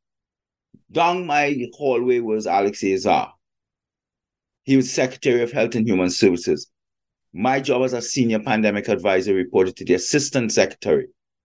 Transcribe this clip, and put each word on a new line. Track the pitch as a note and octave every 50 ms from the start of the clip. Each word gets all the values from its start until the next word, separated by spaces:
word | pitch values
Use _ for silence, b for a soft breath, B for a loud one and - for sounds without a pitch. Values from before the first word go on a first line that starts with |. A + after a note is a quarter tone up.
| _ _ _ _ _ _ _ _ _ _ _ _ _ _ _ _ _ _
Down | G2 D#3+ E3+ F3 F3 F#3 F3+
my | D#3+ C#3+ D3 D3 C#3+ D3 B2+ B2 B2 -
hallway | - D3 C3+ B2 A#2 B2 B2+ B2 A#2+
was | A#2 A2 G#2+ A2 G#2+
Alex | F#2 F2 G2+ G2 G#2 G#2 - A2+
Azar. | G2 F#2+ F#2 - G2+ E2 C2 - - - _ _ _ _ _ _ _ _ _ _ _ _ _ _ _ _ _ _ _ _ _ _ _ _ _ -
He | C3+ C3+
was | C3+ B2+ C3
Secretary | - E3 C3 B2+ - - - C3 A#2+ A#2+ A#2+
of | A#2+
Health | - - A2+ A2+ A#2
and | A#2 A2
Human | - G2+ F#2 F2+ F2+
Services. | F2 - A2 G2 F2 E2+ - F2+ D#2 C#2+ - _ _ _ _ _ _ _ _ _ _ _ _ _ -
My | E2+ A2 B2+ C3+ C#3
job | C3 C#3+ B2+ B2 C3
as | B2+ B2
a | A#2+
senior | A#2 - - C#3 B2 A#2 A2 G#2+
pandemic | G#2+ - A2+ A2 G#2+ G#2 G#2 G#2 G2
advisor | - G2+ F2+ F2 G2+ F#2+ F#2 F#2 G#2 F#2+
reported | F#2+ F2+ F2+ - G2 F#2 F#2 -
to | - -
the | D2+ F2+
assistant | F#2 - - - D3 C#3+ - - C3 A#2 G#2+ -
secretary. | A2 F#2+ - - - - G2+ D#2 - - - _ _ _ _ _ _